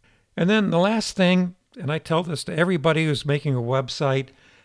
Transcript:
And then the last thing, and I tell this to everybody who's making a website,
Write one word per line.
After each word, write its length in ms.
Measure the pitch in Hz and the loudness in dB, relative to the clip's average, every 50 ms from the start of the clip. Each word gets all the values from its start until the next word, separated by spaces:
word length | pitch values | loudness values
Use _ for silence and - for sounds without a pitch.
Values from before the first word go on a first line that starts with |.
| _ _ _ _ _ _ _ | _ _ _ _ _ _ _
And 140 | - 170 185 | -2 0 2
then 180 | 214 220 208 - | 2 2 2 2
the 100 | 165 170 | 2 2
last 380 | 180 208 226 220 - - - | 2 2 0 0 -2 -4 0
thing, 380 | - 185 175 185 180 180 180 185 _ _ _ _ 254 | 2 2 4 4 2 2 0 -4 _ _ _ _ -8
and 100 | 175 131 | -6 -4
I 80 | 156 160 | -4 -4
tell 240 | - - 160 165 | -2 -2 -2 0
this 220 | 180 175 156 - - | 0 -2 -6 -6 -6
to 100 | - 165 | -6 -2
everybody 520 | 156 175 185 185 156 135 165 156 156 160 | 0 0 2 0 2 2 2 2 2 2
who's 180 | 156 147 - - | 0 0 -2 -2
making 300 | 147 143 143 - 151 131 | -2 -2 0 0 0 0
a 80 | 123 | 0
website, 640 | 117 120 131 135 131 120 - - 151 135 135 135 131 135 - _ _ - _ _ | 0 0 -2 -2 -2 -4 -6 -2 -2 0 0 0 -2 -6 -12 _ _ -20 _ _